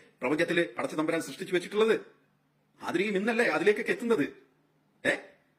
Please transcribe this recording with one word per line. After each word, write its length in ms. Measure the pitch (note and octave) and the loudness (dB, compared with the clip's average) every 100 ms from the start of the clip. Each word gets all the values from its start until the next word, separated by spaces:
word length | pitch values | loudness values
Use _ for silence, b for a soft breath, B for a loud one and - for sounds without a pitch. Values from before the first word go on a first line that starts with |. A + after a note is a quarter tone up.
| B - | B -6
പ്രപഞ്ചത്തിൽ 380 | B2 D#3 E3+ E3+ E3+ - | -2 0 2 2 0 -2
പടച്ച 160 | C3+ | -6
തമ്പുരാൻ 260 | D3+ D#3 E3 | -2 0 0
സൃഷ്ടിച്ചു 340 | C#3 - F#3 | -4 -10 -4
വെച്ചിട്ടുള്ളത്? 400 | F3+ - G#3 A3 G3 - _ _ _ _ _ _ _ | -4 -2 2 4 2 -2 _ _ _ _ _ _ _
ആധുനികം 360 | - E3 G#3 F#3+ | -6 -2 0 0
ഇന്നല്ലേ 260 | G#3+ A3+ G3 D#3 | 0 2 2 2
അതിലേക്കൊക്കെ 360 | F#3 G#3 - - | 2 2 0 -2
എത്തുന്നത്? 280 | A#3+ A3 C3+ - _ _ _ _ _ _ | 0 0 0 -4 _ _ _ _ _ _
ഏ, 80 | C#3 - - _ _ | -4 -2 -6 _ _